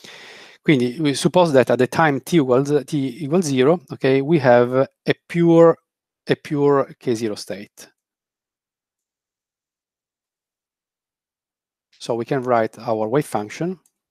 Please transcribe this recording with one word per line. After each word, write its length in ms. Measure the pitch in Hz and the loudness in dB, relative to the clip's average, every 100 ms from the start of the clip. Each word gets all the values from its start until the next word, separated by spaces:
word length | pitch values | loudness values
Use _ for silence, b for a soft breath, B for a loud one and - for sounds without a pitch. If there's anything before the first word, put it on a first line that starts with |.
| B B B B B B | B B B B B B
Quindi, 360 | - 143 123 123 | -2 0 0 -2
we 140 | 151 | -4
suppose 380 | 135 156 180 175 | -2 0 2 2
that 160 | 135 117 | 2 2
at 80 | 120 | 2
the 100 | 127 | 0
time 340 | - 160 135 | 2 0 0
t 160 | - 170 | -2 0
equals, 460 | 131 123 143 147 127 | 2 0 2 -2 -2
t 380 | 156 135 123 | -6 -6 -8
equals 220 | 147 170 160 | -4 -2 -2
zero, 360 | 131 127 170 - | 0 2 0 -4
ok, 340 | - 139 135 | -4 0 0
we 180 | 139 170 | 0 0
have 360 | 131 120 120 131 | 4 4 4 0
a 360 | 135 _ - - _ | -2 _ -6 -6 _
pure, 500 | 175 170 165 165 160 _ _ _ _ - | 0 4 6 6 4 _ _ _ _ -6
a 80 | - | -6
pure 600 | - 147 143 143 135 156 | -4 -2 0 2 -2 -6
K 180 | - 113 | -6 -4
zero 200 | 117 101 | -6 -8
state. 580 | - 98 104 _ - _ _ _ _ _ _ _ _ _ _ _ _ _ _ _ _ _ _ _ _ _ _ _ _ _ _ _ _ _ _ _ _ _ _ _ _ _ _ _ _ _ | -12 -14 -16 _ -20 _ _ _ _ _ _ _ _ _ _ _ _ _ _ _ _ _ _ _ _ _ _ _ _ _ _ _ _ _ _ _ _ _ _ _ _ _ _ _ _ _
So 180 | - 117 | -8 -6
we 100 | 117 | -4
can 160 | 139 | -6
write 340 | 123 120 113 - | 0 0 0 -6
our 280 | 113 110 107 | -6 -4 -2
wave 180 | 131 147 | -2 -2
function, 540 | 113 104 - 165 185 _ _ _ | -6 -8 -8 -8 -8 _ _ _